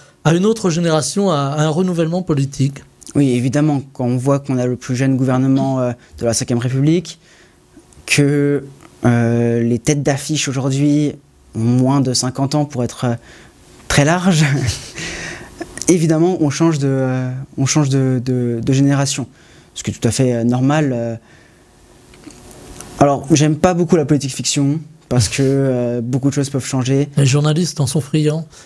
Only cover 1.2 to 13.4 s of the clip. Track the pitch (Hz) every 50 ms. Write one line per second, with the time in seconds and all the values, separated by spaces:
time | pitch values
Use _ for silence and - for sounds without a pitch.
1.2 | 202 190 160 143 143 135 143 156 151 160 147 170 190 185 175 165 165 160 165 185
2.2 | 175 - 156 139 139 139 - - 131 139 139 - - - _ - - - - 139
3.2 | 143 135 123 123 120 135 117 147 151 156 143 135 143 - - - 127 120 123 127
4.2 | 123 139 139 139 139 - 131 127 123 123 123 120 - - 127 120 135 135 135 123
5.2 | 135 127 127 127 131 135 135 135 135 135 131 131 127 123 120 - - - - -
6.2 | 117 117 113 - 131 - 123 120 117 127 127 131 139 156 165 180 175 - - -
7.2 | _ _ _ - - _ _ _ _ _ - - - _ - - - - - 143
8.2 | 143 139 147 143 143 143 143 139 139 - - - - - - - - 123 120 117
9.2 | 117 117 117 117 120 117 117 120 117 117 120 117 - - 151 143 131 147 139 135
10.2 | - - 156 139 - 147 123 135 127 139 131 139 147 147 143 151 147 143 - -
11.2 | _ _ _ _ _ _ - 113 113 120 123 127 127 127 139 143 131 131 123 -
12.2 | - 127 127 - 139 143 151 151 147 139 - 123 120 113 - - - 123 117 -
13.2 | - - - -